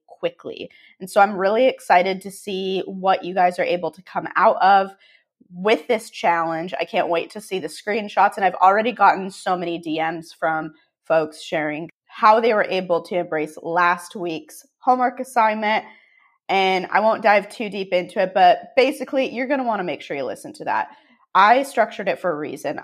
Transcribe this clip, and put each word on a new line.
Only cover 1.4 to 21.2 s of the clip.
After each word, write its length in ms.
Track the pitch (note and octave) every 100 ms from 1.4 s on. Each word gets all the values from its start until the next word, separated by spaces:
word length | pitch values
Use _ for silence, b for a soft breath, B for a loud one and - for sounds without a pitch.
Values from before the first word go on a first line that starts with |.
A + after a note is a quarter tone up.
| G3 A3 C4
excited 540 | - - F3+ F#3+ F#3+
to 100 | G3
see 500 | F#3+ G#3+ F#3+ F#3+ F#3+ F#3+
what 380 | F#3+ F#3+ -
you 100 | F3
guys 260 | F#3 F3+ F3+
are 40 |
able 280 | D3+ F3 D#3+
to 100 | F#3
come 260 | - G3 - -
out 260 | G#3 -
of 300 | F#3+ G3 G3 - b b b _ _
with 340 | F3+ G3 A#3+ -
this 220 | G#3+ -
challenge. 640 | - F#3 E3+ E3 D#3+ F3+ -
I 60 | E3+
can't 240 | F#3 D#3+
wait 220 | E3 -
to 100 | G#3
see 180 | - F#3+
the 80 | D#3
screenshots. 680 | - G#3+ A3 G3+ E3 G3+ G#3+
And 80 |
I've 120 | F#3+ -
already 360 | F#3 G3+ A3+
gotten 380 | G3+ G3 E3+ F#3+
so 260 | - G3 F3+
many 220 | F3 E3+
D 220 | D#3+ D#3
Ms 340 | D#3+ E3 E3
from 400 | - E3 D#3+ D#3+ - b b -
folks 360 | D#3+ D#3 -
sharing 480 | - E3 D3+ D3+ E3 _ _
how 340 | - A3 A3
they 140 | A#3
were 120 | G#3+ -
able 360 | F#3 F3+ E3
to 120 | E3 F3+
embrace 420 | E3+ D#3 D3+ -
last 540 | E3 E3+ F3 F3+ - G#3+
week's 500 | F3 D#3 - - - _
homework 400 | B3+ B3+ B3+ B3+
assignment. 640 | B3+ A#3+ A3 G#3+ G#3+ G#3+ - b b b b b -
And 360 | F#3+ F#3+ F#3 -
I 80 | F#3
won't 240 | A3 A3
dive 240 | G#3+ G#3 G3+
too 220 | - G#3
deep 240 | G3+ F#3+
into 280 | F3+ F3 A3
it, 120 | F#3
but 400 | G3 F3+ - - -
basically, 580 | C4 D4+ B3+ C#4 B3+
you're 140 | A3+ B3+
gonna 160 | C#4+
wanna 220 | A#3+ G#3 F3
make 160 | C#3+
sure 160 | - C#3+
you 80 | B2
listen 260 | - D3 -
to 100 | B2+
that. 240 | A2 - b b b